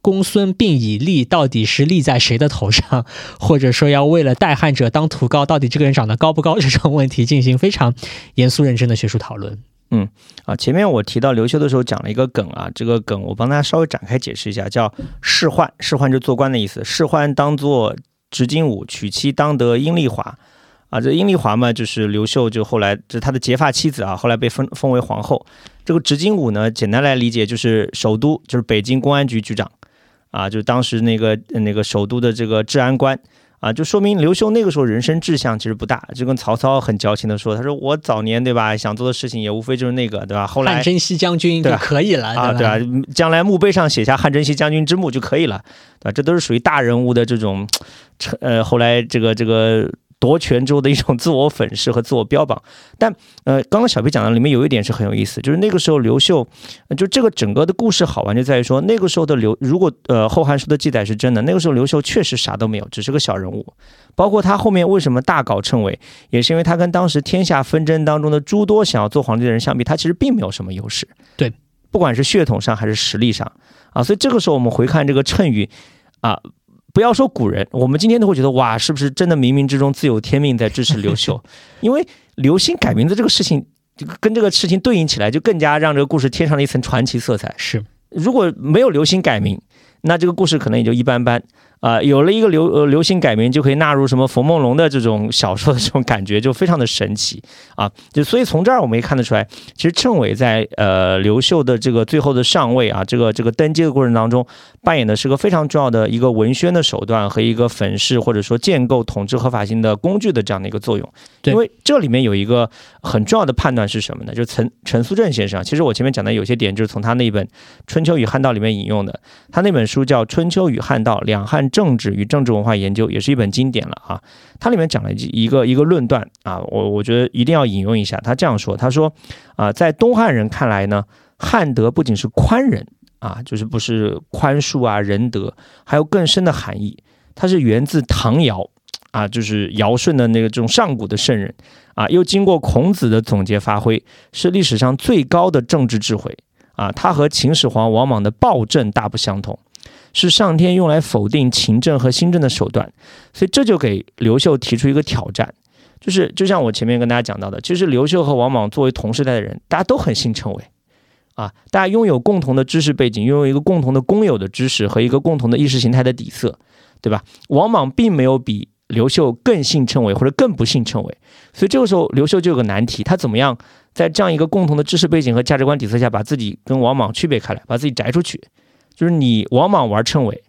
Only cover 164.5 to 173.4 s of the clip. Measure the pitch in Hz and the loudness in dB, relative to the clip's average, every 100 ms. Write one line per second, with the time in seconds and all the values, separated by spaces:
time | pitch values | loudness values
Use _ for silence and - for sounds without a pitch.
164.5 | - 131 - 101 113 120 135 139 156 117 | -4 -4 0 -2 0 2 2 0 0 0
165.5 | 120 147 131 117 127 127 123 113 - 117 | 2 2 2 2 2 2 -2 -8 -6 -6
166.5 | - _ _ _ _ 120 107 - - _ | -6 _ _ _ _ -4 -4 -6 -20 _
167.5 | 143 208 220 135 131 233 165 131 135 127 | 2 2 2 0 2 2 4 2 2 -2
168.5 | 104 - _ _ 110 135 - 143 120 - | -6 -8 _ _ 0 0 2 0 0 0
169.5 | 208 131 156 127 143 113 98 131 143 262 | 0 0 0 0 0 0 2 0 2 0
170.5 | 156 113 135 113 110 - - _ - _ | 0 0 0 -2 -6 -8 -14 _ -20 _
171.5 | - 190 269 240 180 160 131 151 190 175 | -2 0 2 2 2 0 0 2 2 2
172.5 | 143 110 98 117 - 107 185 131 110 | 0 0 0 -2 -4 -2 -2 0 0